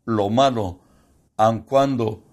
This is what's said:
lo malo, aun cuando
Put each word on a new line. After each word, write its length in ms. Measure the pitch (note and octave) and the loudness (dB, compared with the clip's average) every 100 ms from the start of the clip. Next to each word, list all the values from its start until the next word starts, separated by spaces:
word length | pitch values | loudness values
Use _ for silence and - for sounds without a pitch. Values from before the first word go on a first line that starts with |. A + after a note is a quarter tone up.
lo 280 | - A2 G2+ | -6 -2 0
malo, 480 | A#2 C#3 A2+ F#2+ F2 _ _ _ _ _ - | 2 0 0 -8 -10 _ _ _ _ _ 0
aun 220 | A2 A2+ | 0 0
cuando 640 | - C3+ C#3 B2+ A2 A2 _ | 0 0 2 0 -4 -6 _